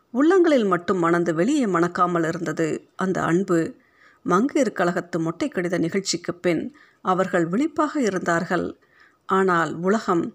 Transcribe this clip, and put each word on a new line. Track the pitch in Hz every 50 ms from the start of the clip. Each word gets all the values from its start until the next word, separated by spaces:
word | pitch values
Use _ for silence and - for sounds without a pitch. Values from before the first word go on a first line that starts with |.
| _ _
உள்ளங்களில் | - 233 285 320 381 381 339 339 294 254 214
மட்டும் | 196 185 175 175 - 196 185
மணந்து | 170 165 170 175 175 180 160
வெளியே | 156 175 233 311 294 247
மணக்காமல் | 202 175 165 170 170 175 190 180 175 175 170 160 156
இருந்தது | 160 160 170 156 151 170 165 151 - - - _ _
அந்த | - 185 190 175 160 156
அன்பு. | 160 165 180 196 190 180 165 160 - - _ _ _ _ _ _ - _ _ -
மங்கையர் | - 180 190 240 285 - 320 269 208 -
கழகத்து | - 185 175 180 180 175 - - 170
மொட்டை | 160 160 165 - 311 269
கடித | - 190 175 170 175 170
நிகழ்ச்சிக்கு | 165 165 - 196 - - - 165 - - 175
பின் | - - 180 165 - - - - - - _ _ _
அவர்கள் | - 196 185 170 - 175 - 180 165
விழிப்பாக | 165 175 226 294 330 - - 311 285 294 302
இருந்தார்கள். | 254 202 190 175 - - 170 170 175 - 190 170 - - - _ _ _ _ _ _ _ _ _ _
ஆனால் | - 185 190 190 190 175 170 165 151 165 160
உலகம் | 175 185 208 220 - - 180 170 - 233